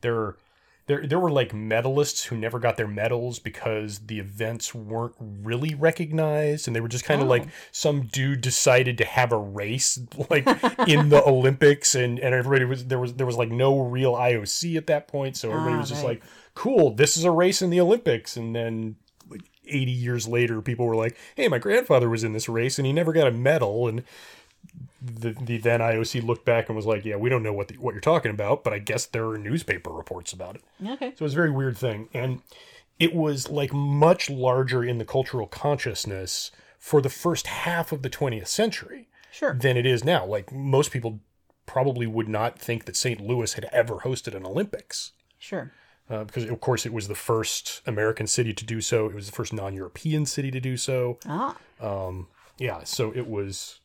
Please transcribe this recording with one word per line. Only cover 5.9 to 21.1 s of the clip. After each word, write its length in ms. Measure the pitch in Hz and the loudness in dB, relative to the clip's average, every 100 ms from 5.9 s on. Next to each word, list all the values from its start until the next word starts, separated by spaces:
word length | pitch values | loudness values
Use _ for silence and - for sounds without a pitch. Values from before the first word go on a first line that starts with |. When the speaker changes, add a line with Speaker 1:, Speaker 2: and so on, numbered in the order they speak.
| 160 165 156 156 151 151 151 - | 2 -2 0 0 2 0 -2 -2
Speaker 1:
and 80 | 113 | -2
they 40 | |
were 80 | 113 | -2
just 160 | 123 | -6
kinda 200 | - 147 | 0 2
Speaker 2:
Oh. 40 | 135 | 4
Speaker 1:
like, 180 | 123 139 - - | 4 2 -12 -14
some 300 | - 160 147 | -2 0 0
dude 380 | 123 - 135 139 | -2 -2 0 0
decided 580 | 123 - - 127 127 120 | 0 2 6 6 4 0
to 60 | |
have 280 | 113 - 123 | 0 2 2
a 60 | 113 | 2
race, 600 | 104 101 101 127 - - 123 - 147 | -2 -6 -4 -2 -2 -2 -8 -8 0
like, 160 | 156 - | 2 4
Speaker 2:
<laughs> 400 | - 247 - 233 | 2 2 2 4
Speaker 1:
in 200 | 151 147 | 6 10
the 140 | 143 139 | 8 10
Olympics, 680 | 131 131 135 147 143 - 135 | 6 4 6 6 6 4 2
and, 220 | 123 120 | 0 0
and 140 | 131 | 0
everybody 300 | 127 123 135 | 2 4 2
was, 220 | 123 131 127 | 2 -2 -2
there 120 | 131 | -2
was, 140 | 123 | -2
there 120 | 123 127 | -2 -2
was, 100 | 120 | 0
like, 140 | 117 | 0
no 300 | 117 135 139 | 2 4 4
real 340 | 127 123 131 | 2 2 2
I 200 | 120 123 | 4 4
O 100 | 120 | 2
C 320 | 101 - 170 160 | 0 -4 -2 -4
at 100 | 156 | 0
that 200 | 147 147 | 0 0
point, 280 | 143 135 135 | -4 -4 -4
so 140 | 117 | -4
everybody 240 | - - 120 | -2 0 0
Speaker 2:
Ah, 40 | |
Speaker 1:
was 80 | 139 | -2
just 140 | 143 | -2
Speaker 2:
right. 160 | 139 120 | -2 -4
Speaker 1:
like, 20 | - - - | -8 -20 -20
"Cool, 400 | - 233 262 151 | -6 2 6 6
this 220 | 107 147 160 | 6 4 4
is 80 | |
a 60 | 170 | 4
race 300 | 165 180 196 | 6 4 4
in 80 | 185 | 2
the 100 | 175 | 4
Olympics," 560 | 175 233 240 117 - - | 6 4 4 0 -2 -8
and 180 | 113 | -6
then, 420 | 117 117 113 110 110 _ _ - | -4 -2 -4 -6 -10 _ _ -20
like, 120 | - - _ - | -18 -20 _ -6
eighty 240 | 147 131 | -2 -2
years 340 | 127 120 123 110 | -2 -2 -2 0
later, 340 | 120 120 113 | 2 2 0
people 240 | 110 120 120 | -4 0 0
were 100 | 113 | 2
like, 200 | 113 | 0